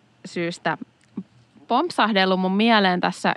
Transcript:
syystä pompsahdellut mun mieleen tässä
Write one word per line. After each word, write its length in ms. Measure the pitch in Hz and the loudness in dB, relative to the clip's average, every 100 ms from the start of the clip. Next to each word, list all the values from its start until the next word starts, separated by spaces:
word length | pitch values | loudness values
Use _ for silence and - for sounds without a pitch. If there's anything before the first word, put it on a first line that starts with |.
| _ _ - | _ _ -14
syystä 520 | 185 170 - 165 160 - _ _ - - _ _ _ - | -8 -6 -6 -6 -6 -10 _ _ -16 -16 _ _ _ -2
pompsahdellut 720 | 233 339 - 220 196 190 185 | 0 0 0 0 2 2 2
mun 160 | 185 196 | 0 2
mieleen 440 | 226 214 190 180 | 2 4 2 0
tässä 340 | 180 - 185 | -2 -2 -4